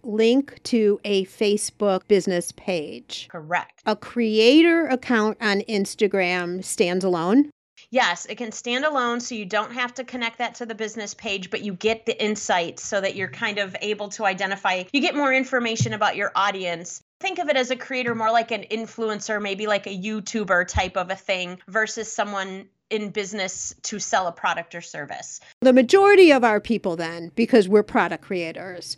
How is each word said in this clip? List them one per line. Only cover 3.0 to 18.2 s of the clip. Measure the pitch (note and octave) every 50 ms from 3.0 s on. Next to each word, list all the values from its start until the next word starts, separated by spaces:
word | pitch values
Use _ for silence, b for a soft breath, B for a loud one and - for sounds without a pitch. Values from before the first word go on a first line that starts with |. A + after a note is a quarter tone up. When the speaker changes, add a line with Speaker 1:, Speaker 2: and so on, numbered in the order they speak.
| - - - - - -
Speaker 2:
Correct. | - E3+ D3+ D#3 F3 E3 - - _ _ _
Speaker 1:
A | A3 G#3+
creator | - - - - A#3+ A#3 A3 G#3+ G#3+ A3 A#3+ C#4 D#4 E4 E4+ E4 E4+ D#4+
account | B3+ B3+ B3 - - B3 A3 G#3+ A3 G3+ -
on | A#3 G#3+ G3 G3+
Instagram | - - A3 G3+ G3 - - - A3 F#3+ G3 G3 F3+ F3 F3+ F3+ F3 F3 F3+ F#3
stands | F#3 - - - G#3 F3 F3+ F#3+
alone? | F#3 F#3+ F3+ E3 E3 F3+ G#3+ C#4 D4 D4 - _ _ _ _ b b b
Speaker 2:
Yes, | A#3 B3+ A#3 F3+ F3 - -
it | - -
can | - A#3+ A3
stand | G#3 - - A#3+ A#3+ B3+ C#4+
alone, | D#4 D4 C4+ A#3+ A#3+ A#3 A#3+
so | A#3+ - B3
you | G#3+ G#3
don't | F3+ G#3+ G#3 G#3+ -
have | A#3 B3+ B3 B3 B3
to | - B3+
connect | - - B3+ A#3 A3+ A#3
that | - A#3+ A3 A3+
to | - A#3+
the | A3+ A3+
business | G#3 A3 G#3 G#3+ A3+ G#3 G3+ -
page, | - - A3+ G3 G3+ F#3 F3
but | - -
you | G3 G#3
get | F#3 F3 - G#3+ A3+ A3 -
the | A3+ A3+ -
insights | G#3+ G#3 G#3+ G#3 - - F#3+ F3+ E3+ E3+ - -
so | - - A3 G3
that | F#3+ G3 F#3
you're | G3 F#3+ F3+
kind | - - A3+ A3 G3+
of | G#3 G3+ F#3+ F3+ -
able | - G#3 G#3+ G3+ G#3 G3+
to | G3 - A3
identify, | G3 F#3+ F3+ G3+ F#3+ G3 G3 - G3 F#3 F#3 F3+ -
you | - C#4+
get | C#4 F4 C4
more | D4 C#4+ C4+
information | C4 C4 C4 C4 C4+ B3 A#3+ A3+ A3+ A3 A3 A3+ G#3+
about | G#3 G#3+ G3 -
your | F#3+ G3+ - -
audience. | - G3 G3+ G3 F#3+ F#3 F3 E3+ E3 F3+ - - - - _ _ _
Think | - F#4+ F#4 F4+
of | F4 D4
it | C#4+
as | C4 B3+ A#3+
a | C4
creator, | B3 - - C4+ B3+ A#3+ A#3+ A#3
more | A3+